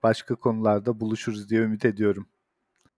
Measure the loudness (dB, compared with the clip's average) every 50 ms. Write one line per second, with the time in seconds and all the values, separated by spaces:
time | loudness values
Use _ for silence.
0 | 2 2 2 2 -2 -6 -6 -2 -2 -2 -2 0 2 2 2 2 2 -2 -4 -2
1 | -2 -4 -4 -4 -4 -6 -6 -8 -4 -2 0 2 2 2 0 0 0 0 0 2
2 | 0 0 0 -2 -6 _ _ _ _ _ _ _ _ _ _ _ _ _ _